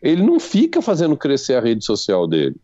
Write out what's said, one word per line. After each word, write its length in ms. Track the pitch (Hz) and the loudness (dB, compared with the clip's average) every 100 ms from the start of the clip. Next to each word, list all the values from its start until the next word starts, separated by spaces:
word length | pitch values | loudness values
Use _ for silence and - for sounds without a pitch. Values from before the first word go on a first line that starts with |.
ele 200 | 139 170 | -2 2
não 160 | 214 339 | 2 2
fica 400 | - 196 330 330 | 0 0 0 0
fazendo 360 | - 170 165 147 | 0 0 0 0
crescer 380 | 147 139 - 127 | 0 -2 0 0
a 40 | |
rede 240 | 117 110 | 0 -2
social 420 | - 104 - 95 85 | -2 -4 0 0 0
dele. 300 | 80 69 - | 0 -2 -4